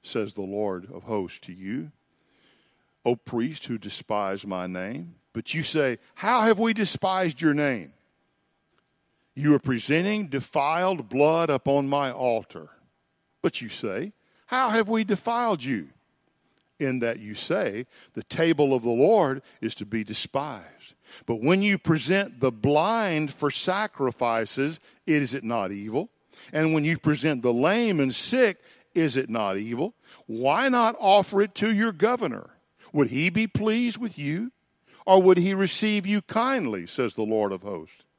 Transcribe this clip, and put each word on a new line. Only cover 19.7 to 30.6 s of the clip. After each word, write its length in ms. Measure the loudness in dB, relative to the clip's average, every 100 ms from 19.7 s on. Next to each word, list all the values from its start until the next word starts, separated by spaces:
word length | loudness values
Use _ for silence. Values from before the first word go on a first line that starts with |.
| -8
to 100 | -6
be 160 | -6
despised." 920 | -4 -6 -4 -6 -6 -10 -16 -20 -20 _ _ -20 -6
But 160 | -2
when 200 | 2 2
you 140 | 2 0
present 640 | 0 0 2 0 0 -2
the 120 | -2
blind 840 | 0 2 2 2 0 0 -2 -4
for 160 | -2 -4
sacrifices, 1300 | -2 -2 -2 -4 -2 -4 0 -2 0 -2 -4 -4 -6 _ _ 0
is 280 | 0 0
it 80 | -4
not 300 | -4 -4 -4
evil? 360 | -6 -6 -4 -6 _ _ -20 -8
And 200 | -2 0
when 120 | 2
you 140 | 0 0
present 440 | 0 0 0 0
the 100 | 2
lame 460 | 2 2 2 2 2
and 160 | 0
sick, 480 | 0 0 2 2 0 _ _ _
is 220 | 0 0 0
it 120 | -2
not 300 | -2 0 -2
evil? 360 | -4 -4 -4 -6 _ -20 -12
Why 420 | -2 0 2